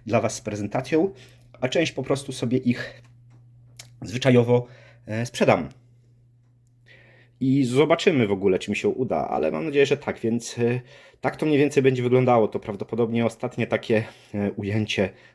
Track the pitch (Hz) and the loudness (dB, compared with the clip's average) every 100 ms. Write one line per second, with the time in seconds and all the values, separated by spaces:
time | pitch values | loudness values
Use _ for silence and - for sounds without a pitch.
0 | - 113 107 - - 104 104 131 131 160 | -2 0 0 -4 -8 -8 -6 -6 -2 0
1 | 190 - - - _ - 127 131 156 - | 0 -4 -20 -20 _ -8 -4 -2 -2 -4
2 | 131 135 - 131 120 127 120 123 - - | -4 -4 -6 -6 -2 0 0 -2 -6 -16
3 | - - - - _ _ _ - - - | -20 -20 -20 -20 _ _ _ -20 -20 -16
4 | - 120 135 120 117 120 123 - - - | -10 -2 4 4 4 0 0 -16 -20 -20
5 | - 110 120 - 185 104 127 - _ _ | -8 -6 -6 0 2 2 0 -12 _ _
6 | _ _ _ _ _ _ _ _ _ - | _ _ _ _ _ _ _ _ _ -20
7 | - _ _ _ 135 139 123 127 151 165 | -20 _ _ _ 0 2 2 2 4 4
8 | 202 147 104 98 98 90 - 101 104 - | 4 2 2 2 2 0 -2 -2 -2 -2
9 | - 78 - 62 78 156 160 143 139 139 | -2 -2 -2 -2 -2 -2 -2 2 2 0
10 | - - 113 117 - - 120 123 - - | -4 -4 -2 -2 -4 -2 -2 -2 -6 -20
11 | - _ 135 - 156 147 143 139 135 127 | -20 _ -6 -2 0 2 4 4 2 2
12 | 123 127 123 120 104 101 - 101 107 113 | 2 4 4 4 2 -2 -8 -10 -6 -2
13 | 113 117 113 - - - 113 110 - 110 | -2 0 -2 -2 -8 -4 -2 -2 0 0
14 | 113 - - 101 101 101 101 107 104 - | 0 -14 -10 -4 -4 -4 -4 -2 -2 -2
15 | 95 - - | -2 -4 -20